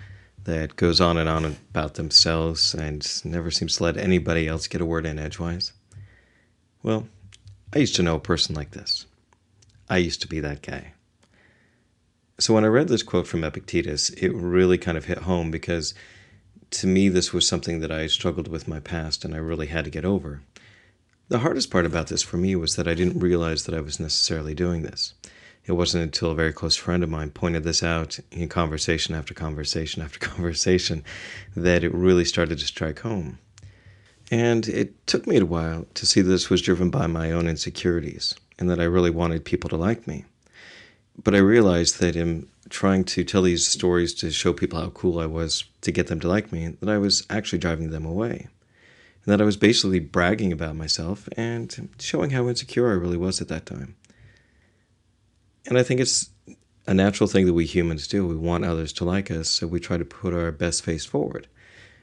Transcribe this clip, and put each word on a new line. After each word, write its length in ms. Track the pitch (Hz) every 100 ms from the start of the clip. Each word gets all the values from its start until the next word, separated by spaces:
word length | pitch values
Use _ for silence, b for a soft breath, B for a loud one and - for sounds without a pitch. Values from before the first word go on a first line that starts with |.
| B B B B
that 320 | - 80 82 -
goes 240 | 87 82
on 200 | 87 85
and 100 | 80
on 160 | 80 80
about 480 | 73 - 80 76
themselves 800 | - 80 - 85 82 82 82 -
and 480 | 80 78 73 - -
never 280 | 87 85 85
seems 260 | - 82 -
to 60 |
let 120 | 85 80
anybody 520 | 92 90 73 82 78
else 180 | 80 -
get 160 | 85
a 40 | 85
word 200 | 82 80
in 140 | 78
edgewise? 520 | 76 - 85 87 - - _ b b b b b b b _ _
Well, 260 | 110 110 113 - - - - - -
I 60 | 147
used 180 | 135 -
to 40 |
know 140 | 87 80
a 40 |
person 360 | - 82 - 76
like 160 | 73
this. 340 | - - - - _ _ _ _ _ _ _ -
I 100 | 92
used 260 | 85 -
to 40 | -
be 120 | 80
that 240 | 73 73
guy. 300 | - - - - _ _ _ b b b b b b _ _ _ _ -
So 160 | - 110
when 100 | 107
I 40 |
read 180 | 117 147
this 160 | 113
quote 240 | - 90 87
from 160 | 87
Epictetus, 680 | 78 - - 87 76 73 -
it 240 | - 92
really 460 | 85 87 90 92 90
kind 180 | 90 82
of 80 | 78
hit 140 | 87
home 320 | 85 90 82
because 420 | 80 - 85 78 - B B B B B - -
to 160 | - 95
me, 220 | 92 98
this 240 | 90 87
was 140 | 90 80
something 320 | 85 85 82
that 120 | 78
I 160 | 80 78
struggled 400 | - 90 85 76
with 200 | 78 82
in 60 |
my 60 | 78
past 460 | - 85 80 - -
and 80 |
I 40 | 80
really 300 | 80 80 76
had 180 | 80 78
to 60 |
get 140 | 78 87
over. 360 | 98 76 71 - - b b b b _ _ -
The 120 | 120
hardest 320 | 151 - -
part 140 | 92 85
about 220 | 82 78
this 160 | 85
for 140 | - 87
me 180 | 95 92
was 200 | 80 -
that 120 | 85
I 60 |
didn't 260 | 82 90 170
realize 460 | 90 87 82 80 -
that 100 | 82
I 60 |
was 180 | 76 -
necessarily 540 | 78 - - 80 76
doing 300 | 76 87 85
this. 300 | 78 - - - B B B B -
It 80 |
wasn't 300 | 87 87 87
until 280 | 80 - 85
a 40 | 78
very 180 | 80
close 220 | - 82 -
friend 280 | - 87
of 60 | 85
mine 220 | 80 73
pointed 320 | - 87 82
this 200 | 80 80
out 360 | 85 82 80 - -
in 180 | 85 82
conversation 640 | 90 80 78 - 80 -
after 200 | 80 76
conversation 680 | - 78 76 73 85 78 -
after 180 | 78 -
<laughs> 80 | -
conversation 760 | - 87 80 95 90 - 80 - B B B B -
that 280 | 87 87
it 100 | 85
really 320 | 85 92 90 85
started 340 | - 82 78
to 60 | -
strike 340 | - 80 73
home. 400 | 117 104 76 64 _ _ b b b b b b b
And 360 | 117 117 117 110
it 400 | 107 110 - -
took 180 | - -
me 120 | 151
a 80 | 85
while 420 | 85 80 82 87 -
to 100 | -
see 160 | -
that 80 | 92
this 200 | 92 -
was 120 | 92
driven 300 | 90 87 90
by 160 | - 82
my 240 | 82 80
own 160 | 85 85
insecurities 880 | 80 - - 90 85 76 - - - _ -
and 100 | 90
that 100 | 87
I 40 |
really 260 | 85 90 87
wanted 340 | 85 85 82
people 260 | - - -
to 60 | 80
like 300 | 92 117 -
me. 180 | 71 - _ _ B B B B B B -
But 140 | - 98
I 40 |
realized 600 | 95 117 101 87 85 -
that 160 | 87 85
in 320 | 85 82 69 _ -
trying 340 | - 98 95
to 200 | 92 -
tell 180 | 90 101
these 260 | 92 85 -
stories 460 | - 90 87 85
to 180 | - 82
show 220 | 76 90
people 260 | 85 - 82
how 100 | 78
cool 300 | - 92 85
I 60 | 80
was 380 | 80 80 - - _
to 100 | -
get 160 | 82 82
them 120 | 82
to 60 | 85
like 240 | 101 104
me, 160 | 85 82 -
that 100 | 98
I 80 | 107
was 280 | 101 95 -
actually 300 | 104 104 85
driving 300 | 85 80 80
them 160 | 78 80
away. 420 | 90 113 - - _ b b b b b b -
And 80 |
that 80 | 101
I 40 | 104
was 120 | 101
basically 420 | 104 120 98 92
bragging 520 | 76 92 87 107 98
about 220 | 80 80 78
myself 520 | 78 - 82 101 - -
and 540 | 117 117 117 - 113 -
showing 300 | - 160 160
how 180 | 131 123
insecure 420 | 120 - - 120
I 40 |
really 240 | 95 87 87
was 240 | 92 90
at 60 | -
that 160 | 80 -
time. 300 | - 67 98 _ b b b b b b b b b _ _ _ _ _ _ -
And 100 | 127
I 60 |
think 160 | 127 127
it's 300 | 131 - - - - - _ _ -
a 60 |
natural 340 | 95 98 98 104
thing 180 | 98 92
that 80 |
we 120 | 85 82
humans 420 | 90 85 80 -
do. 180 | 101 90
We 100 | 80
want 300 | 85 87 87
others 280 | 82 78
to 120 | - 87
like 240 | 98 98
us, 200 | 82 80
so 180 | - 85
we 120 | 87
try 180 | - 87
to 80 | 85
put 280 | - 95
our 180 | 87 85
best 320 | 76 87 80
face 220 | - 80 -
forward, 420 | 143 - - - _ B B B B